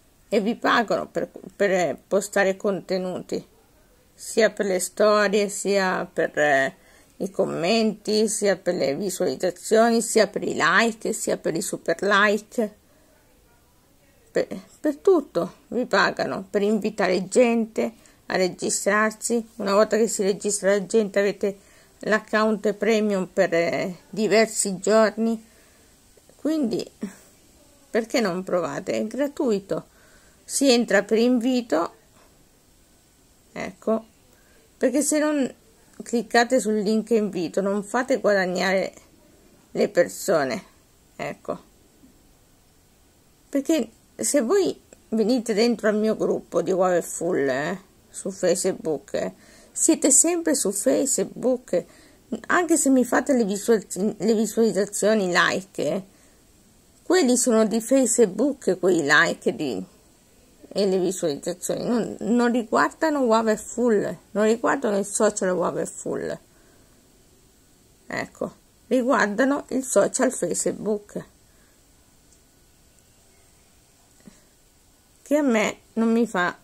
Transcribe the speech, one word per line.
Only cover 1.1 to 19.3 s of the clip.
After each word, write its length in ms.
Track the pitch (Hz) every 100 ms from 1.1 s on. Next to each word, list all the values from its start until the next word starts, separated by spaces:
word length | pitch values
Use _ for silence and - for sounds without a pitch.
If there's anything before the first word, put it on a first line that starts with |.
| 170 - - -
per 440 | - 202 185 165 -
postare 520 | _ 190 196 202 190 190
contenuti, 920 | 214 185 - 185 185 175 - 185 - _ _ _ _ _ _
sia 380 | - - - 214
per 160 | 202 202
le 140 | 185
storie, 680 | - - 208 208 202 208 202
sia 560 | 196 185 196 185 175 175
per, 240 | - 165 -
eh, 380 | 147 135 135 - _ - _ -
i 120 | 190
commenti, 960 | - 147 143 170 226 220 - - 214 214
sia 280 | 208 202 180
per 180 | -
le 220 | 170 135 143
visualizzazioni, 1040 | 202 - 180 131 180 - - 220 233 233
sia 240 | - 220 196
per 160 | 185
i 140 | 180 -
like, 560 | 151 190 233 220 -
sia 240 | 220 - 180
per 180 | 185
i 80 | 165
super 400 | - 170 - 165
like. 760 | 196 202 208 208 - - 214 - _ _ _ _ _ _ _ _ _ _ _ _ _ _ _
Per, 140 | - - 190 - -
per 160 | 302 294
tutto 600 | - 359 - 170 175 - _
vi 180 | 220 254
pagano, 580 | 196 175 - - - 196
per 120 | 208
invitare 640 | 202 214 214 220 185 180 185
gente 800 | - 240 233 220 - 233 - - _ -
a 100 | 185
registrarsi. 1080 | 185 - 196 - 202 208 220 220 -